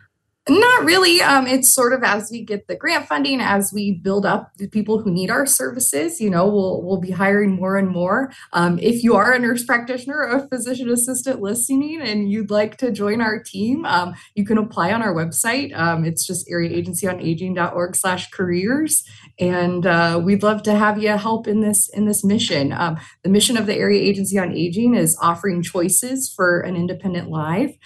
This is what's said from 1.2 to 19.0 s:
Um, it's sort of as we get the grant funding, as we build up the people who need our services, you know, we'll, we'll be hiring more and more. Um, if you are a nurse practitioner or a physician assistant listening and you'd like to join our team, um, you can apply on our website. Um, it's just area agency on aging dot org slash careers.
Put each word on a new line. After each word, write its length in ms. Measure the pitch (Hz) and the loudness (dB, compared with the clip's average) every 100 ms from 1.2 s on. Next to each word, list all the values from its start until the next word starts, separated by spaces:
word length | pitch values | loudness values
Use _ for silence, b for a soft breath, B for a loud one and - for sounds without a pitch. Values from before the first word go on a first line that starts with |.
Um, 240 | - 277 254 | 4 2 2
it's 280 | 262 254 | 2 4
sort 200 | - 247 | 4 2
of 100 | 254 | 2
as 240 | 220 208 208 | 0 0 -4
we 140 | 233 | -12
get 240 | 202 208 - | -8 -8 -6
the 80 | 180 | -6
grant 300 | 311 320 285 | -2 -2 -2
funding, 340 | 294 277 262 | -2 -2 -2
as 320 | 196 202 196 | 0 0 0
we 200 | 208 202 | -2 -2
build 340 | 175 190 202 196 | -2 -2 0 0
up 260 | 175 - - | -2 -4 -12
the 100 | 202 | -6
people 300 | 214 208 214 | -4 0 0
who 120 | 214 | 0
need 200 | 175 185 | -2 0
our 160 | 247 269 | 0 2
services, 760 | - 262 240 - 285 330 - | 0 -2 -2 -2 0 -2 -2
you 80 | 214 | 0
know, 180 | 170 196 | 2 2
we'll, 360 | 208 190 - | 2 0 -4
we'll 180 | 175 190 | -2 -4
be 120 | 180 | -2
hiring 400 | 175 196 202 208 | -2 2 2 2
more 260 | 185 190 196 | 0 0 0
and 100 | 190 | 0
more. 420 | 180 180 226 269 B B | 0 0 0 -2 B B
Um, 260 | 175 175 175 | 0 2 2
if 240 | 220 240 | 2 2
you 140 | 233 208 | 4 4
are 160 | 214 | 4
a 60 | 254 | 2
nurse 260 | 240 240 | 2 -2
practitioner 540 | 240 240 240 254 269 302 | 0 -2 -2 -6 -6 -4
or 180 | 277 277 | -2 -2
a 120 | 269 | -2
physician 420 | 254 240 247 240 | -6 -6 -4 -2
assistant 500 | 240 - 247 277 254 | -2 -2 -4 -4 -4
listening 640 | 196 240 - 269 302 320 | -4 -4 0 0 -2 -6
and 280 | 247 208 202 | -4 -2 -2
you'd 200 | 214 202 | -2 0
like 260 | 208 214 - | 0 -2 -2
to 140 | 247 | -4
join 320 | 202 202 226 | -2 -2 0
our 200 | 226 214 | -2 -4
team, 440 | - 190 220 294 330 | -8 -4 -2 -2 0
um, 260 | 180 175 170 B | -2 -2 -8 B
you 100 | 208 | -4
can 140 | 202 214 | 0 0
apply 340 | 208 - 175 | 0 -2 0
on 80 | 226 | 0
our 140 | 220 | 0
website. 600 | 160 165 - 226 262 277 | -2 -2 -2 -2 -2 -4
Um, 300 | - 165 165 | -2 -2 0
it's 220 | 160 160 - | -2 -2 -6
just 200 | 175 - | -6 -6
area 260 | 175 170 165 | -4 -2 -2
agency 320 | 175 175 185 | -4 -4 -4
on 140 | 175 | -4
aging 320 | 165 165 185 | -4 -2 -4
dot 180 | 180 175 | -2 -2
org 240 | 175 175 196 | -2 -4 -2
slash 340 | 190 180 - | -2 -4 -6
careers. 720 | - 185 175 196 277 311 - | -4 -2 0 0 0 0 -2